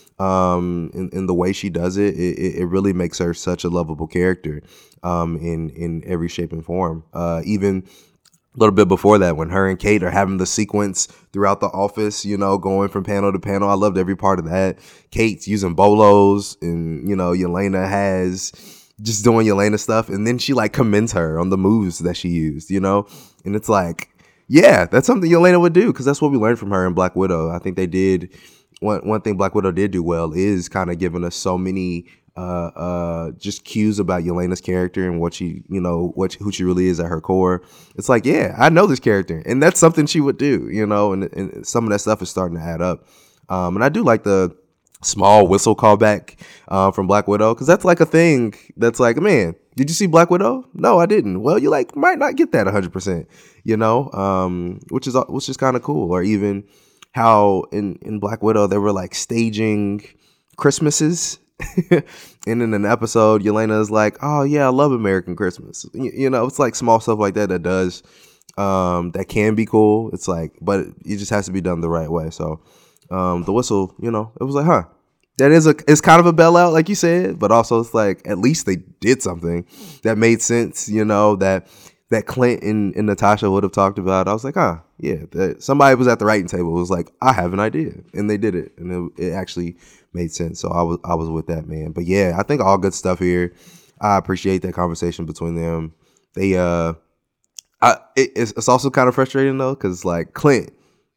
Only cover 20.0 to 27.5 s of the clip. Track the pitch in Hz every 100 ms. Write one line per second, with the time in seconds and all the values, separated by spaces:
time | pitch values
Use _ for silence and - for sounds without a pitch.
20 | 110 98 110 123 - 127 107 - 113 101
21 | 113 95 82 80 92 95 95 113 95 82
22 | 85 87 90 85 78 76 - 98 95 101
23 | 101 - - _ 95 104 - 101 87 85
24 | - _ _ _ - 139 - 120 85 131
25 | - 247 170 170 180 175 175 170 220 -
26 | 131 143 147 135 107 117 98 98 92 87
27 | 92 90 95 85 80